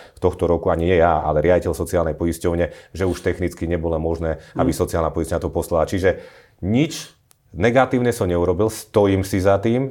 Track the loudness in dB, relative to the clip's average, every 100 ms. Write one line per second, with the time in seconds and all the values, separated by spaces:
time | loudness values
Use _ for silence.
0 | -20 _ -2 0 0 2 0 0 2 4
1 | 4 2 0 2 4 2 0 -4 -2 -2
2 | -2 -2 -4 -2 -2 0 -2 -6 -12 -4
3 | -2 -2 -4 -2 -4 -4 -4 -2 -2 -2
4 | -2 -2 -4 -6 -8 -4 -2 0 -2 -2
5 | -2 -2 -4 -4 -4 -4 -2 0 0 0
6 | 0 0 -6 -20 _ _ -2 0 0 -4
7 | -14 _ _ _ _ -2 2 4 2 2
8 | 0 0 0 2 2 2 0 -2 -2 2
9 | 4 2 0 0 2 2 2 0 -2